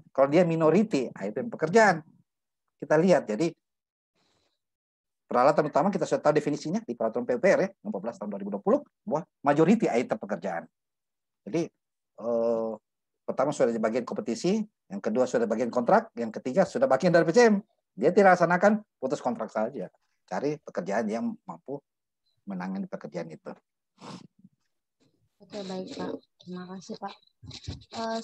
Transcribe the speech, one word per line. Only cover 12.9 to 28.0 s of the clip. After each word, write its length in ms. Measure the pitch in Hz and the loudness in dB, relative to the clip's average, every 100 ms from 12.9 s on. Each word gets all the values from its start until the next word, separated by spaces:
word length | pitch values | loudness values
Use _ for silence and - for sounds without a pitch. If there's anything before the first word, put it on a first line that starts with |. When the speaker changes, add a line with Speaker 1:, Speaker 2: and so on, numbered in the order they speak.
| _ _ _ | _ _ _
Speaker 1:
pertama 260 | - 98 135 143 | -10 -2 -2 2
sudah 160 | 127 | 0
di 80 | 113 | 2
bagian 240 | 110 120 | 0 -2
kompetisi, 560 | 117 107 107 113 170 220 208 _ _ | -4 -6 -4 -2 0 0 -4 _ _
yang 80 | 98 | -8
kedua 240 | 113 110 | -4 0
sudah 240 | 127 135 113 | 0 0 0
bagian 240 | 113 120 | -2 -2
kontrak, 400 | 123 120 202 - | -2 2 2 2
yang 160 | - 117 | -8 -8
ketiga 400 | - 135 143 185 | -6 -4 0 0
sudah 160 | - | 0
bagian 240 | 127 135 180 | 2 2 4
dari 160 | 170 | 4
P 80 | 165 | 4
C 80 | 170 240 | 6 6
M. 160 | 202 - _ _ - | 4 -2 _ _ -2
Dia 160 | 143 | 2
tidak 240 | 190 196 180 | 6 6 6
laksanakan, 480 | 170 175 208 214 - _ | 4 4 4 2 -4 _
putus 240 | 131 139 | -6 -4
kontrak 240 | 131 117 110 | -4 -6 -6
saja. 400 | 110 110 139 90 _ _ _ _ | -4 -4 -6 -12 _ _ _ _
Cari 320 | 92 143 151 | -4 -4 -4
pekerjaan 480 | - - 98 - 107 | -8 -8 -4 -4 -2
yang 240 | 113 117 - - | -4 -4 -8 -14
mampu 320 | 170 - 143 - _ _ _ _ _ | -18 -12 -14 -14 _ _ _ _ _
menangani 400 | - 190 180 190 | -12 -10 -8 -8
pekerjaan 480 | 185 - - 175 165 | -8 -10 -12 -12 -12
itu. 160 | - 151 - _ _ _ _ - - - _ - _ _ _ _ _ _ _ _ _ | -14 -16 -18 _ _ _ _ -18 -18 -20 _ -20 _ _ _ _ _ _ _ _ _
Speaker 2:
Oke, 160 | 196 208 185 | -16 -12 -10
baik, 240 | 185 185 180 | -10 -10 -10
Pak. 100 | 180 - - _ | -10 -10 -14 _
Terima 240 | 175 180 180 | -16 -14 -12
kasih, 240 | 190 - 214 | -16 -14 -12
Pak. 180 | 196 - _ _ - - - - - - | -12 -14 _ _ -20 -16 -14 -14 -14 -10